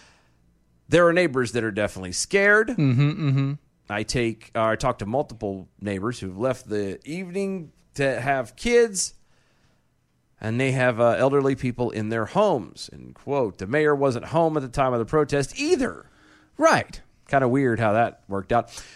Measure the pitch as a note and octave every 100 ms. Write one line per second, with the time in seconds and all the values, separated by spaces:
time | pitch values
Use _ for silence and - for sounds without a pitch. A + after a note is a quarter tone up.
0 | - _ _ _ _ _ _ _ - D#3+
1 | F3 E3+ F3 C3 A#2+ A#2+ A2 G2+ G#2 -
2 | F#2 F2+ - G3+ G3+ G#3 A3 A#3 C#3+ B2
3 | C#3+ D3+ D3+ C3 C#3 D3 _ _ - G#2
4 | G#2+ C3 A#2 A2 - A#2 A2 G#2+ C3 A#2+
5 | G2+ B2 D3 A2+ G#2+ G2 F2+ - G2+ G2
6 | G#2 A#2+ F#2+ F#2 B2+ B2 - G#2 G2 F#2
7 | - E3 F#3 F3+ G3 F#3+ D#3 _ _ -
8 | C#3 A#2+ B2 C#3 B2 - A#3 A#3+ A#3 F#3+
9 | - - _ _ _ _ _ _ _ _
10 | _ _ _ - G#2+ A#2 C3+ C3 B2+ A2+
11 | A#2 G2 B2+ C#3+ C3+ C3+ B2+ A#2 A#2+ -
12 | G#2+ A2+ G#2+ F3+ G#3 D3+ E2 - - C#2
13 | B1 B1+ - C#3 A#2 - F#2+ C#3+ D3+ C#3+
14 | C#3 A#2+ - E3 E3 D#3 C3 C3 C3 A#2+
15 | A2 D#3 D3 C#3+ C#3 - D4 F4 B3 D2+
16 | - _ _ _ _ - D#4+ G3 - -
17 | - _ - C#3 C3 C3 C3 A2 A2+ G#2
18 | A#2 - - G2 F#2+ A#2 - - -